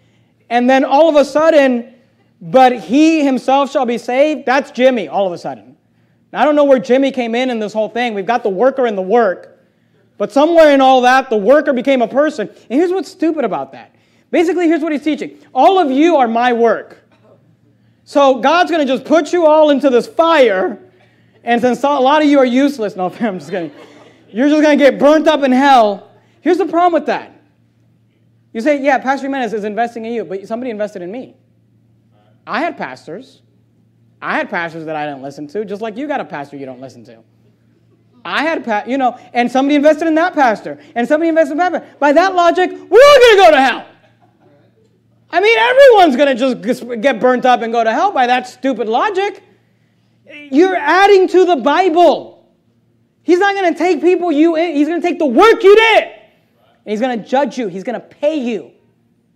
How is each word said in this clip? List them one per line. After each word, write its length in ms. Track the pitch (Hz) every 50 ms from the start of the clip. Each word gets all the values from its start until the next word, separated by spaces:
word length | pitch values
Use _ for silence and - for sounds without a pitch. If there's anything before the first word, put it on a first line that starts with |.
| _ _ _ _ _ _ _ _ _
And 220 | - 233 247 247 254
then 160 | 269 269 269
all 240 | 262 269 285 330 330
of 60 | 294
a 100 | 294 269
sudden, 720 | 285 - 302 320 330 320 285 269 269 247 233 233 - - _ _ _ _ _ _ _ _ _
"But 340 | - 165 185 262 262 247 247
he 500 | 226 - 170 233 294 311 320 330 311 277
himself 480 | 277 262 240 - 311 269 277 277 262
shall 160 | - 294 254
be 100 | 233 240
saved," 480 | 226 - 247 247 262 294 311 302 247 -
that's 240 | 233 254 285 226 -
Jimmy 380 | - 226 254 262 254 220 170
all 180 | 131 156 190 202
of 80 | 185 170
a 60 | 147
sudden. 360 | - 143 127 107 107 127 135 _ _ _ _ _ _ _ _ _ _ _
Now, 100 | - 185
I 40 | 247
don't 100 | 302 294
know 100 | 294 285
where 120 | 277 262
Jimmy 320 | 247 - - 240 269 277 269
came 240 | 262 254 240 226 226
in 160 | 240 262 254
in 80 | 240
this 160 | 220 214 190 -
whole 160 | 220 214 208
thing. 240 | 220 233 247 240 214
We've 140 | 196 185
got 160 | 226 233 240 240
the 60 | 208
worker 360 | 190 180 240 269 262 277 247
and 100 | 233 208
the 60 | 190
work. 540 | 185 185 220 240 226 190 175 - - - _ _ _ _ _ _ _ _ _ _ _ _ _
But 140 | - 208 202
somewhere 420 | - 277 302 339 339 330 311 294 277
in 80 | 269
all 200 | 262 262 262 254
that, 280 | 247 247 254 262 262 -
the 80 | 226
worker 360 | 214 190 233 277 311 302 302 269
became 280 | 247 - 277 269 254
a 60 | 226
person. 400 | 208 226 269 302 311 - - 208
And 320 | 208 - _ _ - 220 294
here's 120 | 370 349
what's 180 | 370 381 - -
stupid 360 | - - 311 339 320 311 240
about 260 | 202 175 143 135 - -
that. 220 | 120 107 _ _ _ _ _ _ _ _ _
Basically, 360 | - 320 339 339 320 349 349
here's 140 | 311 339 302
what 100 | 302 330
he's 120 | 302 262 -
teaching. 340 | 311 294 - 185 151 - - _ _ -
All 260 | 254 285 370 392 381
of 120 | 339 269
you 260 | 254 277 320 349 330
are 100 | 277 247
my 260 | 226 226 226 247 254 240
work. 500 | 226 233 226 190 147 - - - _ _ _ _ _ _ _ _ _ _ _ _ _ _ _ _ _ _ _ _ _ _
So 360 | - - 285 285 269 262 226
God's 320 | 202 277 320 349 359 -
gonna 140 | 349 320 285
just 200 | 240 262 226 -
put 280 | - 285 339 - - 349
you 120 | 359 330
all 240 | 302 302 311 302 302
into 200 | 285 254 294 269
this 180 | 247 233 226
fire, 720 | - - - 330 330 330 294 254 220 190 185 370 311 214 - - _ _ _ _ _ _ _ _ _ _ _ -
and 180 | 233 240 233
since 220 | 240 247 233 240 -
a 40 |
lot 340 | 277 285 269 254 262 302 311
of 60 | 311
you 120 | 285 285 277
are 60 | 254
useless, 500 | 247 240 262 285 277 285 220 214 190 -
no, 180 | 190 180 175 -
<laughs> 40 | -
I'm 200 | 233 214 185 175
just 120 | 143 156
kidding. 200 | 196 180 165 147 - - - - - - - - _ _ _ _
You're 200 | - 214 269 294
just 120 | 302 311
gonna 160 | 294 302 294
get 200 | - 285 254 226
burnt 300 | 180 247 294 311 311 311
up 160 | 320 302 277 285
in 80 | 262
hell. 600 | 254 254 285 277 269 240 220 208 196 190 - - _ _ _ _ _ _
Here's 160 | - 294 370
the 80 | 320 370
problem 280 | 285 320 339 359 359 339
with 140 | 294 294
that. 260 | 233 196 139 113 101 - _ _ _ _ _ _ _ _ _ _ _ _ _ _ _ _ _ _ _ _ _ _ _ -
You 80 | 226
say, 200 | 220 302 294 277
"Yeah, 160 | 262 285 269
Pastor 300 | 233 233 254 277 247 254
Jimenez 260 | 269 269 269 247 208 220
is 100 | 214 196
investing 420 | 214 202 220 240 233 - 233 220
in 80 | 226 240
you," 120 | 226 185
but 220 | 156 190 196 202
somebody 240 | 190 226 233 254 254
invested 300 | 220 208 214 202 - 190
in 100 | 175 175
me. 240 | 214 262 - - _ _ _ _ _ _ _ _ _ _ _ _ _ _ _ _ _ _ _ _ _ _ _
I 160 | - 185 240
had 160 | 320 349 -
pastors. 640 | - 175 131 127 - _ 156 160 220 262 _ _ _ _ _ _ _ _ _ _ _ _ _ _ _ _ _ _ _
I 160 | 147 160 208
had 120 | 302 285 190
pastors 360 | 208 175 170 165 160 165 156
that 100 | 160 156
I 100 | 151 147
didn't 160 | 151 139 127
listen 260 | 131 143 139 151 151
to, 180 | 143 - 208 220
just 160 | 180 202 196
like 160 | 226 226 185
you 100 | 240 302
got 140 | 302 277 247
a 40 | -
pastor 320 | - 175 147 139 - 147
you 80 | 139 139
don't 160 | 131 127 123
listen 220 | 135 123 113 120 107
to. 140 | 120 113 113 104 _ _ _ _ _ _ _ _ _ _ _ _ _ _ _ _ _ _ _ -
I 140 | 170 190 226
had 160 | 285 330 320
a 40 | 294
pa-, 220 | 254 240 208 208 208
you 120 | 220 262
know, 200 | 277 254 240 - - - -
and 180 | - 240 240 247
somebody 260 | 254 262 277 285 294
invested 300 | 285 285 311 302 302 349
in 100 | 330 311
that 180 | 311 339 359 339
pastor, 440 | 302 269 233 208 190 - 160 139 - - - -
and 120 | 233 240
somebody 220 | - 294 302 330 330
invested 240 | 320 320 320 262 302
in 60 | 294
that 120 | 359 359
pastor. 240 | 330 - - - -
By 140 | _ 277 294
that 240 | 277 330 370 381 370
logic, 340 | 349 349 339 311 349 370 359
we're 40 | -
all 420 | - - - 349 453 554 571 587 508
gonna 200 | 480 480 427 403
go 100 | 381 320
to 100 | 302 269
hell. 260 | 269 247 - - - - _ _ _ _ _ _ _ _ _ _ _ _ _ _ _ _ _ _ _ _ _ _ _ _ _ _ _ _
I 80 | 311 349
mean, 180 | 403 440 466
everyone's 600 | 440 453 494 508 539 571 523 440 403 359 311 247
gonna 180 | 277 294 277 262
just 460 | 214 269 262 233 165 175 226 247 -
g-, 160 | 233 240 247
get 240 | 220 202 277 247 196
burnt 240 | 247 247 254 247 247
up 160 | 254 247 -
and 100 | 233 226
go 140 | 226 240 226
to 80 | 220 220
hell 180 | 294 370 415
by 160 | 359 277 247
that 180 | 240 247 247 247
stupid 440 | - - - - 269 240 202 233 214
logic. 520 | 226 269 381 440 381 370 403 415 392 - _ _ _ _ _ _ _ _ _ _ _ _ _ _ _ _ _ -
You're 460 | 302 294 294 285 269 285 370 381 370
adding 540 | 320 285 294 339 370 403 415 403 381 370 302
to 160 | 330 370 370
the 100 | 349 349
Bible. 1000 | 262 202 285 294 349 392 359 311 349 349 294 214 151 - - - _ _ _ _ _ _ _ _ _ _ _ _ _ _ _ _ _ _
He's 160 | 294 349 349
not 160 | 403 403 392
gonna 220 | 392 381 339 302
take 240 | - 320 370 349 254
people 280 | 285 359 370 330 349 349
you 280 | 285 285 320 339 320
in, 180 | 311 349 349 294
he's 140 | 285 294 302
gonna 120 | 349 330
take 180 | 339 349 285 -
the 60 | 320
work 380 | 262 220 294 415 453 403 - -
you 120 | 392 415
did. 260 | 440 453 453 415 339 -
And 880 | - - - _ _ _ _ _ _ _ _ _ _ _ _ _ 208
he's 80 | 214 208
gonna 160 | 247 254 247 208 -
judge 340 | - 247 277 294 233 -
you. 120 | 262 233 190
He's 140 | 165 196 180
gonna 160 | 254 226 202
pay 340 | - _ _ _ 285 302 320
you 360 | 294 240 247 220 175 127 117 _ _ _ _ _ _ _ _ _ _ _ _ _